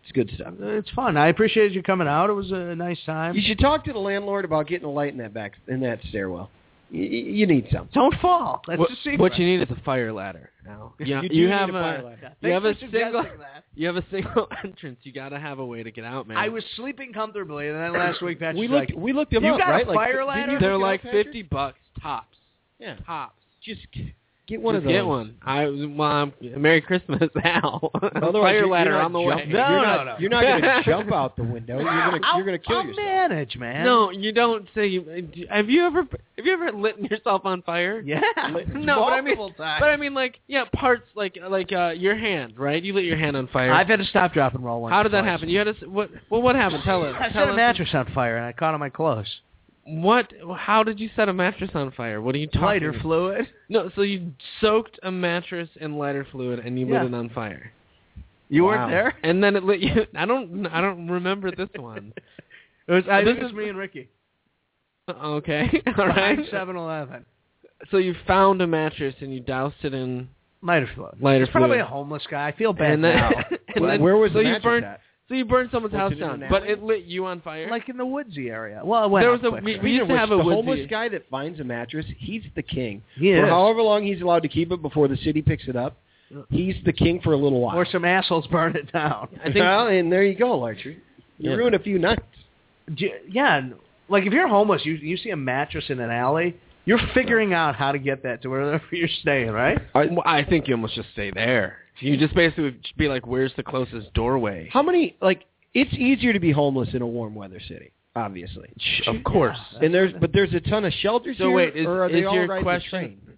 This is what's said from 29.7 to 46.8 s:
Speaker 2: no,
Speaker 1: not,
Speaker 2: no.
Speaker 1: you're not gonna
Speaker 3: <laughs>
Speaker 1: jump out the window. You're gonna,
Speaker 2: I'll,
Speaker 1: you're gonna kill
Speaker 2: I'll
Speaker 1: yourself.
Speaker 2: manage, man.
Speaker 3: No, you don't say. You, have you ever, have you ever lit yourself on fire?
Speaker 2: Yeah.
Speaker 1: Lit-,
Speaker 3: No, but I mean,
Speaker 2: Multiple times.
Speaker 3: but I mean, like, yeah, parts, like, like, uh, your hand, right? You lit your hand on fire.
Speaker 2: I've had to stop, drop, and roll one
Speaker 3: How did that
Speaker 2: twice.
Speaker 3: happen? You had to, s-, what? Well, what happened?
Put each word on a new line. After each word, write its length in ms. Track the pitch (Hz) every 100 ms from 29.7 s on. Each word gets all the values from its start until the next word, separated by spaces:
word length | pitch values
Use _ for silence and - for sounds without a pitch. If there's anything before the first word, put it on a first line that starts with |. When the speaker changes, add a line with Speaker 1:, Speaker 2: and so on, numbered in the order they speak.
| 285
Speaker 2:
no, 20 |
Speaker 1:
not, 220 | 233 190 131
Speaker 2:
no. 100 | 113
Speaker 1:
you're 100 | 180
not 120 | 240
gonna 380 | 247 240 - 311
Speaker 3:
<laughs> 40 | 220
Speaker 1:
jump 260 | 202 208
out 240 | 196 131 -
the 60 |
window. 320 | 117 120 117 127
You're 40 |
gonna, 360 | 160 160 165 165
Speaker 2:
I'll, 140 | 262 349
Speaker 1:
you're 100 | 381
gonna 120 | 349
kill 160 | - 466
Speaker 2:
I'll 100 | 370
Speaker 1:
yourself. 180 | 403 415
Speaker 2:
manage, 500 | 381 359 185 135 120
man. 280 | 120 135
Speaker 3:
No, 260 | 240 247 202
you 180 | 190 208
don't 380 | 220 233 220 190
say. 140 | 214 208
You, 380 | 185 156 170 170 165 175
have 180 | 208 214
you 140 | 285
ever, 220 | 349 320 294 - _ -
have 100 | 254
you 60 |
ever 180 | 370 339
lit 260 | 214 214 214
yourself 420 | 208 214 233 196
on 180 | 190 180
fire? 380 | 170 170 180 220 143
Speaker 2:
Yeah. 140 | 151 427 453 -
Speaker 1:
Lit-, 160 | 294 -
Speaker 3:
No, 280 | 269 302 277 226
but 80 |
I 60 | 262
mean, 160 | 277 233
Speaker 2:
Multiple 280 | 196 -
times. 160 | 160 151
Speaker 3:
but 80 | 294
I 80 | 294
mean, 180 | 285
like, 240 | 277 262 - _
yeah, 160 | 269 240 -
parts, 320 | 269 240 - 214
like, 200 | 202 180 180
like, 220 | 190 180
uh, 220 | 190 175 165
your 200 | 185 214
hand, 380 | 214 175 120 110
right? 240 | 139 156
You 120 | 180
lit 120 | 196
your 120 | 180 160
hand 180 | 156 139
on 120 | 127
fire. 240 | 135 127
Speaker 2:
I've 160 | 139 185
had 100 | 220
to 60 |
stop, 280 | 196 202 180
drop, 220 | 160 135
and 100 | 117
roll 180 | 123 117
one 100 | 117
Speaker 3:
How 100 | 185
did 80 | 214
that 100 | 202
Speaker 2:
twice. 80 | 190
Speaker 3:
happen? 180 | 170 160
You 100 | 185
had 60 |
to, 60 | 208
s-, 160 | 214 -
what? 200 | 190 208 - _
Well, 100 | 220
what 120 | 247
happened? 280 | 262 208 151